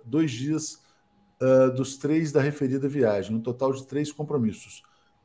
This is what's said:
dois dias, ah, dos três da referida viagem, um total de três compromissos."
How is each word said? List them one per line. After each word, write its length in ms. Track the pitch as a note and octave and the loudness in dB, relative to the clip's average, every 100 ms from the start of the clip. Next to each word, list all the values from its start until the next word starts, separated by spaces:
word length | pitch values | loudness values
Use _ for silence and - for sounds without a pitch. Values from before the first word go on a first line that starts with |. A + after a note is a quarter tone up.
| A#2+ | -4
dois 240 | C#3+ D#3+ | -2 0
dias, 540 | A#2 C#3 D#3 D#3 - _ _ _ _ _ _ | -2 -4 -4 -6 -12 _ _ _ _ _ _
ah, 280 | C3 C3 C3 | 4 6 6
dos 280 | B2 C3 - | 2 -4 -4
três 340 | C#3+ D#3 D#3+ | -2 0 2
da 80 | C#3+ | 2
referida 480 | C#3 C#3+ C3+ C3+ C#3 | 2 0 -2 -2 -2
viagem, 480 | C#3+ A#2 G2+ G2 A2+ | 2 2 2 -2 -4
um 60 | |
total 320 | A#2 A#2+ C3+ | -4 -2 -2
de 140 | C3 - | -4 -6
três 240 | C#3 D3 | -6 -6
compromissos." 720 | - D3 D3 A2+ F#2 - - - _ _ _ | -6 -6 -2 -2 -4 -12 -20 -20 _ _ _